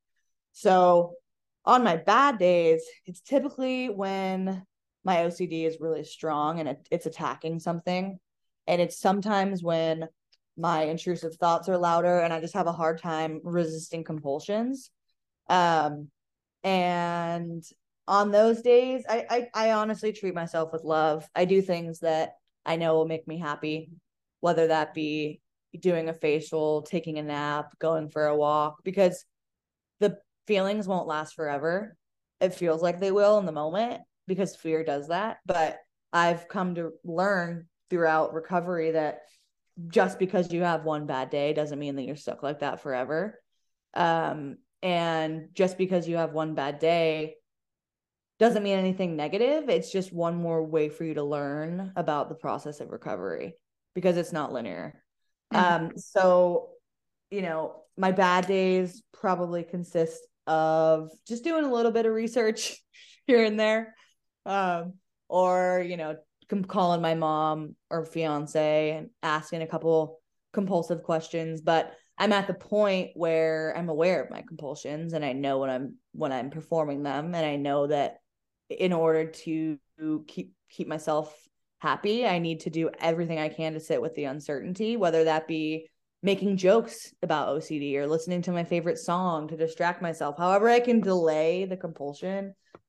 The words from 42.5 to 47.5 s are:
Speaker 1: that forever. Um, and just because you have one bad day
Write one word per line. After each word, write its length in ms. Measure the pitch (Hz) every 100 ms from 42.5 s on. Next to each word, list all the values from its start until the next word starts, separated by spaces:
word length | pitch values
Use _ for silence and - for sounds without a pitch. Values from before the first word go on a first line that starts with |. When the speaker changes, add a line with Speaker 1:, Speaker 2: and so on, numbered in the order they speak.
| 151
Speaker 1:
that 220 | 143 -
forever. 580 | 147 127 127 156 208 - _ _ _ _ _
Um, 640 | - 170 165 156 151 139 - _ _
and 680 | 185 170 170 160 160 160 156
just 240 | - 185 185
because 300 | 185 185 165
you 100 | 165
have 160 | 160
one 220 | 151 156 151
bad 240 | 139 147
day 560 | 160 170 160 156 156 - _